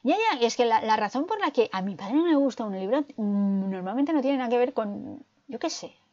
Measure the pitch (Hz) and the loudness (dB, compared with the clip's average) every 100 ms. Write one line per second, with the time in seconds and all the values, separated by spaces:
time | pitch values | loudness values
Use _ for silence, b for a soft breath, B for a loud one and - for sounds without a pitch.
0 | 233 381 453 285 233 - 240 220 220 220 | 2 2 2 2 0 2 2 2 2 0
1 | 208 262 320 427 349 269 - 190 190 175 | 0 -2 -2 -2 0 2 0 0 -6 -6
2 | 190 285 349 294 277 - 220 190 190 269 | 0 2 4 4 2 0 -6 -4 -2 -2
3 | 285 - 208 202 202 196 190 185 185 233 | -2 -4 0 2 2 0 -2 -4 -4 -2
4 | 285 311 262 277 240 240 247 - 214 202 | 2 2 2 0 0 2 2 0 -4 -6
5 | 104 101 - _ - - 330 - - _ | -10 -14 -18 _ -14 -6 -6 -6 -14 _
6 | _ | _